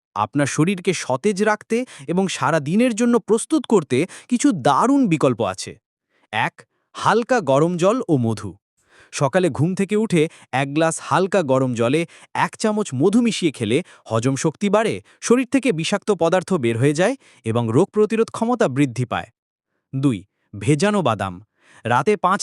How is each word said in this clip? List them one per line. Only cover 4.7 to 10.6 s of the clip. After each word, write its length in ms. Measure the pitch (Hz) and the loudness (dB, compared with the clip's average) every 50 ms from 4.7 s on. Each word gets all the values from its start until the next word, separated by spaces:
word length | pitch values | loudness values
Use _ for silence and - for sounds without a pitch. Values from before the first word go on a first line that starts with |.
| 139 135 196 240 277 285 262 190 160 | 4 4 4 4 4 2 2 2 2
বিকল্প 260 | 147 - 135 123 - 110 92 92 | 2 2 2 2 0 -2 -4 -4
আছে। 180 | - - 101 78 _ _ _ _ _ _ _ _ _ _ - - | -6 -10 -12 -14 _ _ _ _ _ _ _ _ _ _ -6 -4
এক, 200 | 110 123 170 _ - - _ _ _ _ _ - | -2 -2 -4 _ -10 -20 _ _ _ _ _ -10
হালকা 420 | - - 151 190 220 240 - 262 240 175 127 | -4 0 2 2 2 2 0 0 0 2 2
গরম 220 | 135 139 156 170 180 | 2 2 2 2 0
জল 200 | 165 170 190 233 262 - - 160 | 2 2 2 0 0 0 0 0
ও 20 | |
মধু। 340 | 131 117 113 110 - - 95 82 _ _ _ _ _ _ _ _ _ - _ - - | 0 0 0 -2 -4 -8 -12 -14 _ _ _ _ _ _ _ _ _ -20 _ -4 -2
সকালে 280 | 147 135 - 185 185 165 | -2 0 2 2 0 0
ঘুম 200 | 117 110 143 180 190 170 | 0 0 -2 -2 0 -2
থেকে 160 | 196 170 214 208 220 | -2 -2 0 -2 -2
উঠে 180 | - 175 165 151 165 - - - - - 127 | 0 0 0 0 0 -4 -14 -14 -6 -4 -4